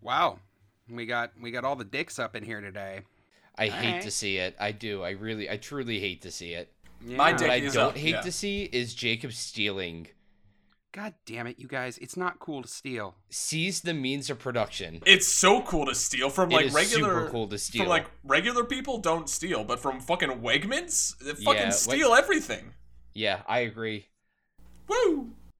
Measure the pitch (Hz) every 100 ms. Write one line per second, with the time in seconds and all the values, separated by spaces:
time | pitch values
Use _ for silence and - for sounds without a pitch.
0 | 107 131 170 95 - _ _ _ _ 117
1 | 117 120 117 - 120 123 127 139 104 135
2 | 170 - 117 113 107 107 101 95 95 95
3 | 98 _ _ _ _ - 107 - 117 175
4 | 143 - 104 95 90 - 104 107 110 101
5 | 90 98 110 110 95 104 - 147 120 110
6 | 98 87 92 - 87 85 87 _ - -
7 | 117 127 151 165 123 123 139 127 107 -
8 | 156 185 180 - 202 202 202 123 120 117
9 | 117 117 127 117 - - 104 98 90 82
10 | 82 _ _ _ _ _ _ _ _ -
11 | 208 175 - 113 120 123 127 135 127 117
12 | 123 - 180 170 - 143 117 - 139 123
13 | 101 - _ - - 156 175 185 175 165
14 | 131 139 135 127 135 120 107 - 90 82
15 | 185 190 - - 185 214 - 170 135 117
16 | - 127 135 139 180 156 143 143 - 226
17 | 208 175 160 120 107 101 - 117 117 160
18 | - - 139 - 196 240 240 262 269 240
19 | 180 165 156 - 185 147 107 120 143 131
20 | - 175 143 123 117 131 196 269 349 -
21 | - - 135 165 208 277 95 101 - 135
22 | 294 - 277 359 - 104 - - - -
23 | - - 107 95 - 117 120 110 113 107
24 | - _ _ _ _ _ - - - 440
25 | 453 302 233 - - -